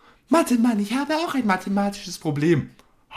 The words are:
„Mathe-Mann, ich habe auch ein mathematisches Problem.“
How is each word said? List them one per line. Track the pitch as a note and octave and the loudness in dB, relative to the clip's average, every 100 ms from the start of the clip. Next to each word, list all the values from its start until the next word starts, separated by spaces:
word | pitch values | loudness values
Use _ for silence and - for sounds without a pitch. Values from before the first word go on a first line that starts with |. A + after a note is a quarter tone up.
| _ _ _ | _ _ _
„Mathe-Mann, | D#4+ - B3 A#3+ G#3 | 2 2 2 2 0
ich | G#3 | -2
habe | B3+ C#4+ D#4 | -2 -2 -2
auch | E4+ C4+ | -2 -2
ein | G#3+ | 0
mathematisches | F#3 - G3 G3+ G3+ F3+ - | -2 0 -2 -2 -4 -10 -8
Problem.“ | D#3+ C#3+ D#3 D3+ - - _ _ _ | -4 0 2 2 0 -10 _ _ _